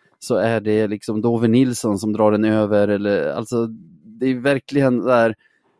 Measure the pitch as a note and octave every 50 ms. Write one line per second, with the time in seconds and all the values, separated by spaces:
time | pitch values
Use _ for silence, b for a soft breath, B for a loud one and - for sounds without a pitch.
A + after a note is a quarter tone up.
0 | _ _ _ _ - - A#2+ F#2+ G2+ A2+ A#2 A2 G#2 G#2+ G#2+ G#2+ A2 G2+ G#2+ G#2
1 | - - G#2+ G#2+ A2 A#2 A#2 A2+ A#2+ A2+ A2+ B2+ C3+ B2+ A#2 - - A2 G2+ F#2+
2 | A2 G#2+ G#2 A2 G#2+ G#2+ G#2 G#2 G#2+ A2 G#2+ A2 G#2+ G2+ G#2+ G#2 G#2 G2+ G#2 G2
3 | G2+ G2+ G2+ F2 C#2+ D2+ C#2+ D#2 A2+ - B2 A#2 A#2 A2+ A2 - - - - _
4 | _ A2 A2 A#2 B2+ C3 C3 B2 A#2+ C#3+ C#3+ C3 - - C#3 C#3+ C#3 C3 B2 A#2
5 | F2+ B2+ B2+ A#2+ A#2 A2+ G#2+ - _ _ _ _ _ _ _